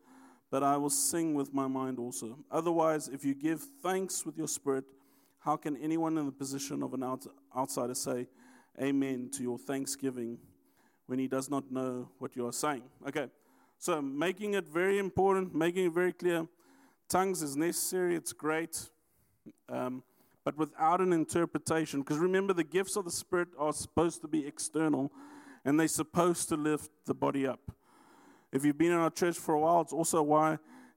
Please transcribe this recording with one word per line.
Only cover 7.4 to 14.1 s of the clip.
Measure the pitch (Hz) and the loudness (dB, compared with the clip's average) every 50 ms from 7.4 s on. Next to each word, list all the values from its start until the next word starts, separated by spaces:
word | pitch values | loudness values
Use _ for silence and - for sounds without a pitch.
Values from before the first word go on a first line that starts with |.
| _ _ - | _ _ -4
outsider | 127 131 139 - - 127 120 127 | -4 -4 -2 -2 -2 -4 -2 -4
say, | - - 143 131 123 123 - _ _ - - - - _ _ _ - | -4 -4 -4 -4 -4 -4 -8 _ _ -20 -20 -20 -20 _ _ _ -4
'Amen' | 135 139 139 139 139 135 135 127 123 120 | -2 0 2 2 2 0 -2 -4 -6 -6
to | - - 127 | -6 -6 -4
your | 123 120 120 | -4 -4 -4
thanksgiving | - - 139 135 135 - - - - 135 127 123 120 113 120 117 - - _ _ _ _ _ _ _ _ _ _ _ | -4 -4 -4 -4 -4 -4 -6 -4 -4 -4 -4 -4 -6 -6 -8 -10 -14 -20 _ _ _ _ _ _ _ _ _ _ _
when | - 127 127 | -6 -4 -2
he | 131 127 | -2 -2
does | 131 131 131 135 | -2 -2 -2 -2
not | 143 135 131 135 | -4 -4 -4 -4
know | 127 131 131 131 127 127 123 - - - | -4 -4 -4 -4 -4 -6 -8 -12 -12 -10
what | 131 123 - | -10 -8 -6
you | 127 120 | -6 -6
are | 120 117 | -4 -4
saying?" | - - 151 147 123 113 131 - _ - | -2 -2 -2 -2 -2 -6 -12 -18 _ -10
Okay, | 139 139 156 139 120 - _ _ _ _ _ _ _ _ _ | -6 -4 -4 -4 -6 -8 _ _ _ _ _ _ _ _ _
so | - - 180 156 | -2 -2 0 0
making | 143 139 | -2 -2